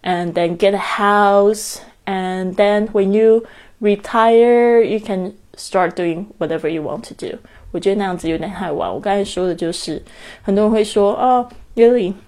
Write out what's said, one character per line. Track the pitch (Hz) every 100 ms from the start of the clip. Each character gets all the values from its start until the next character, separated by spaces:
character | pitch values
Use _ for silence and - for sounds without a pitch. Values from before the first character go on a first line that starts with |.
And | 180 180 175
then | 170 170 170
get | 202
a | 202
house. | - - 202 208 202 202 202 214 - - - _ -
And | 190 185 185 185 185
then | 202 208 214
when | 214 196
you | 208 220 226 226 - - _
retire, | 208 202 - 233 226 233 240 240 240 233
you | 226 208
can | 214 190 185 - _
start | - - 196 175
doing | 170 175 165 202 -
whatever | 160 160 156
you | 160
want | 151 185
to | -
do. | - - - - - -
我 | 175
觉 | 196
得 | 196
那 |
样 | 196 175
子 | 165
有 | 160
点 | 165
太 | 185 185
晚。 | 147 87
我 | 101
刚 | 208
才 | 202
说 | 202 - 180
的 |
就 | 170 170
是， | 170 - 151 - - - -
很 | -
多 | 196
人 | 214
会 | 220
说， | 208 214 202
哦， | - 254 247 240 - - -
Lily | 233 247 185 196